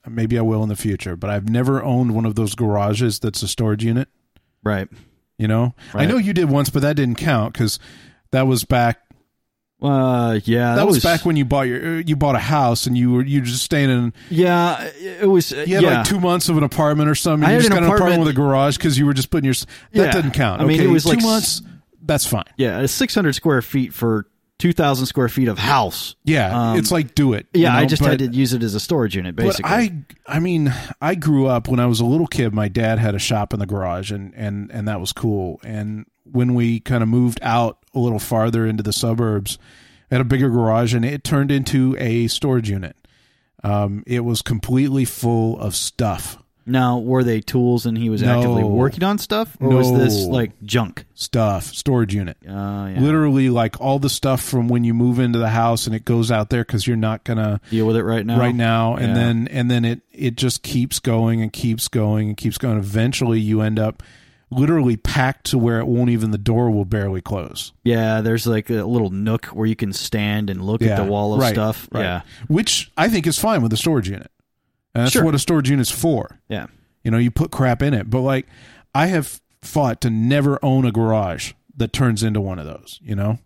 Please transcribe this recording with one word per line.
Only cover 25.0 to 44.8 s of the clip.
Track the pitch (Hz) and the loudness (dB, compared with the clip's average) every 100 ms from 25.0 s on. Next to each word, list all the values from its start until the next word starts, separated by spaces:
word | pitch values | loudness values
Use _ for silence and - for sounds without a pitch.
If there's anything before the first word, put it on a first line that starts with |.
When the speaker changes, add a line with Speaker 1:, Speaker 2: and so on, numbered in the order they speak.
| 131 | -2
Speaker 2:
square | - 120 | 0 0
feet | - 123 | 0 0
of | 98 | 0
house. | 98 139 101 - - - - | 0 2 0 -6 -12 -6 0
Speaker 1:
Yeah, | 156 98 120 117 | 0 2 0 0
Speaker 2:
Um, | 113 | 0
Speaker 1:
it's | 107 | 0
like, | 175 143 - | -2 0 0
do | 139 | 2
it, | 104 - | 0 0
Speaker 2:
yeah, | 175 165 | 2 4
Speaker 1:
you | 123 | 4
Speaker 2:
I | |
Speaker 1:
know, | 143 | 2
Speaker 2:
just | 151 | 2
had | 147 151 | 2 2
Speaker 1:
but | 131 | 0
Speaker 2:
to | 123 | 0
use | 131 | 0
it | 123 | 0
as | 113 104 | -2 -4
a | |
storage | - 165 110 95 | -2 0 0 -2
unit, | 90 82 | -6 -2
Speaker 1:
but | 190 | 0
Speaker 2:
basically. | - - | 0 -2
Speaker 1:
I, | 214 220 160 - - - | 0 0 -4 -14 -20 -6
I | 156 | -2
mean, | 175 170 143 123 - - | 0 2 0 -2 -10 -6
I | 151 185 | -4 0
grew | 151 139 135 | 2 2 2
up, | 123 117 | 0 0
when | 127 | 2
I | 123 | 2
was | 113 | 2
a | 117 | 2
little | 151 165 | 2 0
kid, | - 117 | 0 0
my | 107 101 | 0 -2
dad | 107 110 110 | 0 0 2
had | 113 98 | 0 -2
a | |
shop | - 110 104 | -2 -2 -2
in | 107 | -4
the | 98 | -4
garage, | 101 92 90 95 | -4 -4 -6 -6
and, | 101 98 - | -8 -10 -10
and, | 107 101 101 | -8 -6 -8
and | 110 104 | -6 -6
that | 104 | -6
was | 95 | -8
cool. | - 113 101 92 - | -4 -2 -2 -4 -8
And | 110 107 104 107 - _ - | -10 -8 -8 -10 -14 _ -4
when | 127 123 | 0 2
we | 123 117 113 | 2 0 -2
kinda | - 123 110 | -2 0 2
moved | 120 123 113 | 2 2 0
out | 123 117 117 - _ 135 | -2 0 0 -4 _ -2
a | |
little | 120 107 | -2 -2
farther | - 113 113 113 113 | -2 0 0 0 0
into | 107 | -2
the | 104 | -4
suburbs, | - 117 113 113 104 98 - - - - _ _ | -2 -2 0 0 0 -4 -12 -16 -20 -20 _ _
had | 127 | -2
a | |
bigger | 123 131 135 | 0 2 2
garage, | 120 113 110 120 | 2 2 2 2
and | 120 | 0
it | 120 143 | 0 -4
turned | - 143 139 | -2 0 2
into | 139 127 135 131 131 | 0 2 2 2 0
a | 120 117 113 | -2 0 0
storage | - 143 127 107 | 0 0 0 0
unit. | 98 90 - _ _ _ _ _ _ | -6 -8 -16 _ _ _ _ _ _
Um, | 101 104 101 104 - | -2 0 0 -4 -4
it | 120 | -4
was | 117 113 | -2 -4
completely | - 113 - 127 | -2 -4 0 0